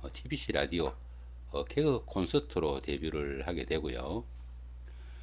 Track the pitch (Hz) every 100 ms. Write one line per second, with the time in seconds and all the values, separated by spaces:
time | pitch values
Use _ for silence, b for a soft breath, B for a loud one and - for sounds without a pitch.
0 | 67 - - 143 - 73 69 85 73 -
1 | b b b - - 71 - - 156 123
2 | - - 87 143 - - 78 69 69 71
3 | 78 76 71 69 69 82 64 78 78 64
4 | 69 104 - - - - - - - B
5 | B B